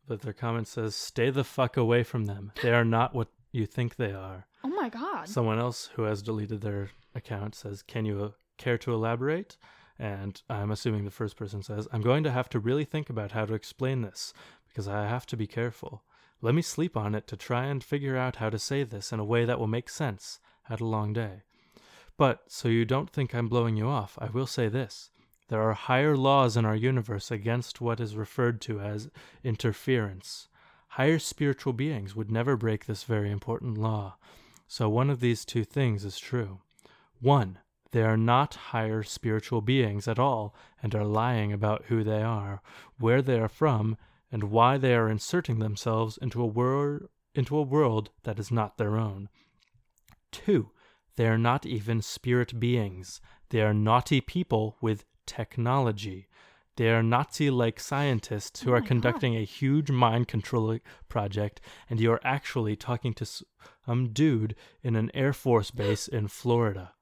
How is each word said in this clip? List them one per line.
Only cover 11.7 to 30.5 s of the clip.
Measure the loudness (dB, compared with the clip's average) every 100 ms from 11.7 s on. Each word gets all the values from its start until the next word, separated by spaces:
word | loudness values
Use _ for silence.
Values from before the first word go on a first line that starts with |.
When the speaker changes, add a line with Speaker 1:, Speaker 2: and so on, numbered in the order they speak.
| -8 -6
Speaker 1:
"I'm | -2
going | 2 2
to | 2
have | -2 -2
to | -2
really | 0 -2 -2
think | -6 -6
about | -8 -6
how | -4 -2
to |
explain | -4 -6 -6 -2 -2
this, | -4 -8 -14 -14 -20 -20 _
because | -8 -4
I | -2 -2
have | -4 -6
to | -6
be | -4
careful. | -4 -4 -6 -14 -16 _ _ _ _
Let | 2 2
me |
sleep | 0 -2 -2 0
on | -2
it | -2 -6
to | -14
try | -4 -2 -2
and | -4
figure | -4 -4 -2 -2
out | -2 -2
how | -2
to | -2
say | -2 -2
this | -2 -6 -6
in | -4
a | 2
way | 2 2
that | 0
will | 0
make | -2 -4
sense." | -4 -4 -4 -14 -18 _ _
Had | -10 -4
a | -2
long | -2 -2
day. | -2 -6 -10 _ _ _ -20 _ -20 -20 2
But, | 4 4 _
so | -4 2
you | 2
don't | 2 0 -2
think | -4 -4 -2
I'm | 0
blowing | 2 2 0
you | 0
off, | -2 -4 -8
I | -6
will | -4 -4
say | -2 0
this. | -2 -6 -12 -20 _ _ _ _
There | 0
are | 0
higher | 0 0 2 4 4
laws | 4 6 6 4
in | 2
our | 2
universe | 2 0 -2 -8 -6
against | -4 -2 -2 -4 -6
what | -4 -2
is | -4 -6
referred | -6 0 0 0
to | -6 -6
as | -4 -6 -8 -18 -20 -8
interference. | -4 0 -2 -2 0 2 0 -6 -14 -16 -16